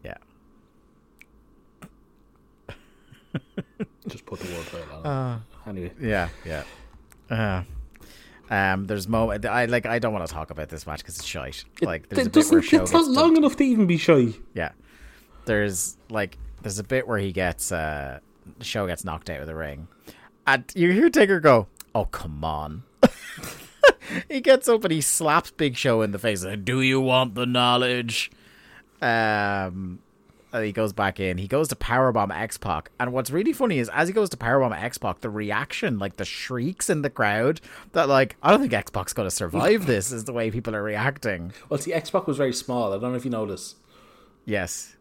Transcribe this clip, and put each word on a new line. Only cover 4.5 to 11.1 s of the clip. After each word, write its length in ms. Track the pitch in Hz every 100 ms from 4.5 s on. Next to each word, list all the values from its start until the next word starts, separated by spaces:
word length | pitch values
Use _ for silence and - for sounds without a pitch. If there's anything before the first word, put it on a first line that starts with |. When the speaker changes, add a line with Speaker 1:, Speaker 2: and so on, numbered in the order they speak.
Speaker 2:
word 100 | 87 80
for 100 | 87
it, 60 | 76
Alan. 140 | 73 151
Speaker 1:
Uh, 340 | 135 127 117 113 - 117
Speaker 2:
Anyway. 260 | 98 90 -
Speaker 1:
Yeah, 300 | 123 101 85 -
yeah. 200 | 82 78 69 - - - _ - -
Uh, 320 | 113 107 92 95 - - - - - - - -
um, 340 | 101 95 95 98
there's 200 | 104 95
mo-, 220 | 113 113
I, 340 | 104 110 117 117
like, 200 | 120 110
I 120 | 117
don't 140 | 117
wanna 140 | 104 82
talk 240 | 80 80
about 180 | 80 73
this 180 | 78 80
match 160 | 76
'cause 120 | -